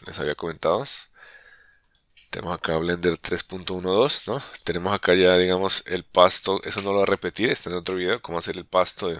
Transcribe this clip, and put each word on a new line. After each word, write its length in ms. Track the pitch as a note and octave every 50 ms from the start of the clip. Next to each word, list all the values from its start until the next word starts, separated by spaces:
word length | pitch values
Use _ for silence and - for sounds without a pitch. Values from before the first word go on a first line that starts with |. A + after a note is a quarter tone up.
| -
les 140 | - E2+ D#2+
había 160 | D2 D2 D2
comentado. 500 | - - E2 D#2+ - - D#2+ F2 A2 C#3 - - - - _ _ - - - - - - - - - _ _ _ _ - - - - _ _ _ - - -
Tenemos 240 | - - - F2 F2+
acá 240 | - - - E2 D#2+
Blender 400 | E2 E2+ F2 F2 E2+ F2 E2 -
tres 260 | - - F2+ F2 -
punto 300 | - F#2+ F#2 F2 E2 F#2+
uno 180 | F#2 F2+ F#2
dos, 360 | F#2+ G#2 B2+ D3 - - - -
¿no? 120 | A2+ C#3 - - - - -
Tenemos 300 | - F2 F2+ F2 F#2+ -
acá 220 | G2 - - F2+
ya, 200 | F#2 F#2 F2+ F2+ F2+
digamos, 440 | F2+ F#2 F#2 F#2 F#2+ F#2+ - - - -
el 160 | F2+ F2+ E2+
pasto, 580 | - - F#2 F2+ F#2 - - - - F#2+ - -
eso 160 | - - G#2+ G2
no 80 | G2+
lo 60 | G2 G2+
va 60 | G2
a 40 | G2
repetir, 420 | G2 - - F2+ - - G#2 C#3
está 220 | - - - F2
en 60 | F2 F2+
otro 180 | E2 F#2 F#2
video, 260 | F#2 F2 F2+ A2 A#2+
cómo 160 | - - E2+ E2+
hacer 180 | - - E2
el 100 | F2+ E2+
pasto, 440 | - - F#2 F2+ - - - G#2 F2+ E2 D#2